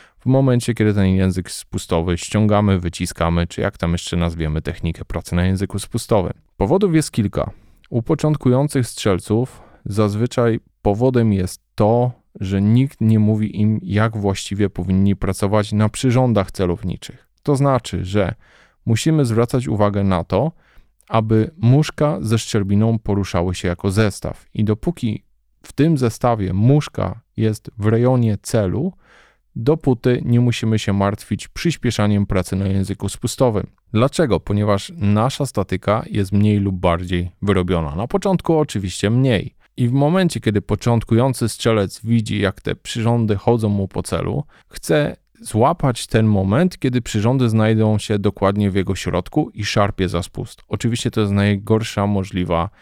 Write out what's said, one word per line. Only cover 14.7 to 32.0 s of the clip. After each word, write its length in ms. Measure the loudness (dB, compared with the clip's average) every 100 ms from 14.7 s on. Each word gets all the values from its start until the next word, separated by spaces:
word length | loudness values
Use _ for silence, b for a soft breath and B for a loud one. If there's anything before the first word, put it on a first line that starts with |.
| -2 -2 2 2 0
pracować 560 | -2 -2 0 0 0
na 180 | 0 0
przyrządach 640 | 0 0 2 2 2 0
celowniczych. 760 | -2 -2 -2 -6 -8 -12 -20 _ _
To 120 | -2 0
znaczy, 500 | 2 0 -2 -6 -2
że 280 | -2 -2 -4 b b b b -2
musimy 400 | 0 2 2 2
zwracać 420 | 2 0 0 -2
uwagę 360 | 0 2 2
na 200 | 0 0
to, 280 | 0 0 -2 -4 b b b _ -4
aby 420 | -2 2 2 0 0
muszka 600 | 4 4 2 0 0 0
ze 180 | -2 -2
szczerbiną 600 | 0 -2 0 2 2 0
poruszały 560 | -2 -2 -2 -2 -2 -2
się 120 | -4
jako 240 | -4 -2
zestaw. 540 | 2 0 0 -8 -10 _
I 100 | -4
dopóki 600 | -2 -2 -4 -4 -4 -6 _ _ _ _
w 100 | -8
tym 240 | 0 2 2
zestawie 560 | 0 0 -2 0 -2
muszka 680 | 2 4 4 2 -4 -6 -6 -12 -2
jest 340 | -2 -2 -8 -4
w 80 | 0
rejonie 520 | 2 4 2 2 -2
celu, 520 | -2 0 0 -2 -4 -8 b b b b _ -4
dopóty 680 | 0 2 2 2 2 0 2
nie 140 | 2
musimy 400 | 2 0 0 0
się 140 | 0
martwić 540 | 0 0 -2 -6 -8 -8
przyspieszaniem 800 | -4 -4 -2 -2 0